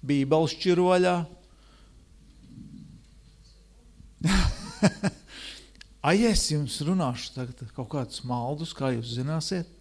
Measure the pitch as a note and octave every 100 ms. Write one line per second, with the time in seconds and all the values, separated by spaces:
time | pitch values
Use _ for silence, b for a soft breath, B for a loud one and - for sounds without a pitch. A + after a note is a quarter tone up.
0 | C3 C#3+ C#3 D#3 D#3+ - F#3+ F3 F3+ F3+
1 | F3+ F3 E3 - - b b b b b
2 | - - - - - - - - G1+ -
3 | - - - - - - - - - -
4 | - - E3 F#3+ - - - - G#3 -
5 | F#3+ - - B B B B B - -
6 | C#3 F#3+ A#3 F3 - D3+ C#3 - D3+ F#3+
7 | D3+ B2 - - B2 B2 A#2 - A#2 D3
8 | B2 - B2 B2 A#2+ D3 E3 - C3+ A#2+
9 | A#2 A#2 C3+ D#3+ D#3 F#3 F3 -